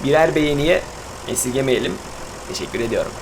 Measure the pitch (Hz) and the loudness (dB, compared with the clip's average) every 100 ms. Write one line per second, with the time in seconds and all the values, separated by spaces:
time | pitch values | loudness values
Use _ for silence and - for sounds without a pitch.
0 | 135 156 160 156 151 143 151 180 - - | 4 4 6 4 2 2 4 2 0 -10
1 | - - - - 127 127 135 120 120 - | -14 -12 -6 -2 0 0 2 2 2 -4
2 | - - - - - - - 98 117 104 | -8 -12 -12 -12 -8 -6 -4 -4 0 0
3 | 82 - | -2 -4